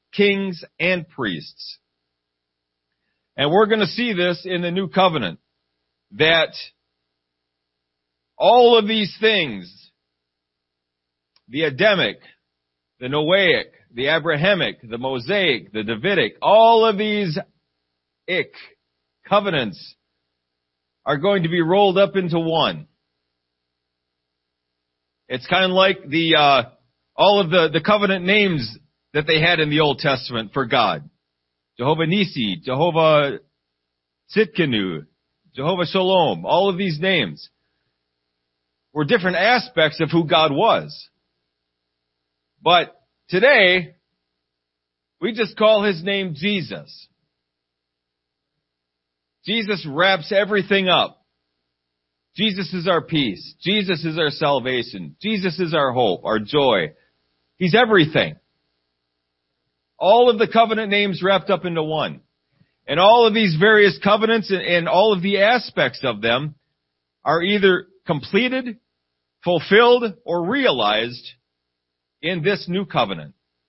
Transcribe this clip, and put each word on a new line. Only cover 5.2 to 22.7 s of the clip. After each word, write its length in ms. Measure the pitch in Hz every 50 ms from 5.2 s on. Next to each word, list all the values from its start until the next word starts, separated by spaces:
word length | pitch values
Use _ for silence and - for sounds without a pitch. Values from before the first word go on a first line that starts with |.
| 104 85 82 - _ _ _ _ _ _ _ _ _ _ _ _ _ _ 101 101
that 320 | 151 160 165 165 156 - - - - - _ _ _ _ _ _ _ _ _ _ _ _ _ _ _ _ _ _ _ _ _ _ _ _ _ _ _ _ _ _ _ _ _ -
all 400 | 151 185 233 254 247 233 240 226
of 100 | 208 202
these 280 | 220 220 208 - - -
things, 720 | 214 220 214 190 165 131 104 95 87 87 - _ - _ _ _ _ _ _ _ _ _ _ _ _ _ _ _ _ _ _ _ _ _ _ _ _ _ _ _ _ _ _ _ _ -
the 160 | 117 147 160
Adamic, 560 | 151 135 123 196 214 202 175 131 101 92 - _ - _ _ _ _ _ _ _ _ _ _ _ _ _ _
the 80 | 123 127
Noahic, 640 | 143 151 151 156 185 202 190 170 139 107 - - _ _ _ _ 120
the 140 | 117 135 143
Abrahamic, 760 | 160 160 147 165 151 143 170 196 208 175 139 104 90 -
the 160 | - 110 113 117
Mosaic, 760 | 127 135 131 123 117 143 202 208 185 160 127 - - 98
the 120 | - 110 104
Davidic, 540 | 110 113 107 120 190 202 165 123 104 - _
all 440 | - 165 202 220 226 226 233 226 226
of 120 | 226 202 190
these 400 | 214 214 208 208 202 170 147 147 - - _ _ _ _ _ _ _ _ _ _ _ _ _ _ _ -
ick 260 | 185 175 - - - - - - _ _ _ _ _ _ _ _ _ _ _
covenants 720 | - 202 208 202 202 165 143 120 104 82 - - - - _ _ _ _ _ _ _ _ _ _ _ _ _ _ _ _ _ _ _ _ _ _
are 120 | - 151 143
going 260 | 156 202 202 196 165
to 60 | 165
be 120 | 175 175
rolled 360 | 165 160 185 202 208 196 175 196
up 180 | 202 185 196
into 240 | 196 185 165 170 170
one. 480 | 165 160 165 160 135 104